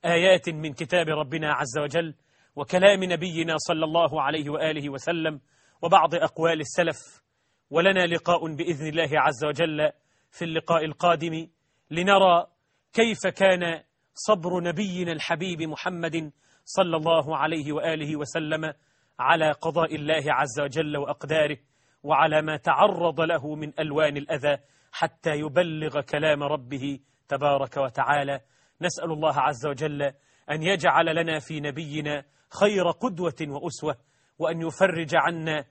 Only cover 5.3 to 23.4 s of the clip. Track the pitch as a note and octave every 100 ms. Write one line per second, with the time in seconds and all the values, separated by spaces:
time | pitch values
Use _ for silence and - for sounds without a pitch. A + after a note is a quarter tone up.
5.3 | D3 _ _ _ _ E3+ F#3 D#3 E3 D#3
6.3 | - E3 E3 D3+ - E3 D3+ - - _
7.3 | _ _ _ _ D3 F3+ F#3+ F3 E3+ -
8.3 | F3 D#3+ D3 E3+ D3+ D#3 D3+ D#3 D3+ C#3
9.3 | C3 D3+ C#3+ E3 D3+ D3+ - _ _ _
10.3 | - E3+ D#3+ - E3+ D#3 D3 F3 E3+ E3
11.3 | D#3+ E3 _ _ _ _ D#3+ F#3 G3 F#3+
12.3 | E3+ F3 _ _ _ _ - A3+ G#3+ F#3+
13.3 | - G3 F3+ F3 E3 _ _ _ - -
14.3 | G#3+ E3+ F3+ F3 E3 G#3 F3+ F3 D#3+ -
15.3 | E3 F#3+ E3+ D#3+ D3+ F3+ F3+ E3 E3 D3+
16.3 | _ _ _ - - F#3 E3 D#3 E3 C#3
17.3 | D#3 D3 D#3+ D3 D3 D3+ D#3+ D3 D3+ D3
18.3 | E3+ D#3 D#3 D#3 D3 _ _ _ _ B2+
19.3 | E3 D#3 D3 E3 D#3+ E3 D#3 D3 D#3+ C#3+
20.3 | B2+ C#3+ A#2 C#3+ C#3 D3+ D3 C#3+ D3 C#3+
21.3 | D#3 D3+ D3 _ _ _ _ C#3+ D3 D#3
22.3 | D#3 D#3 D3+ - C#3 G3+ F3+ E3+ D3+ E3
23.3 | E3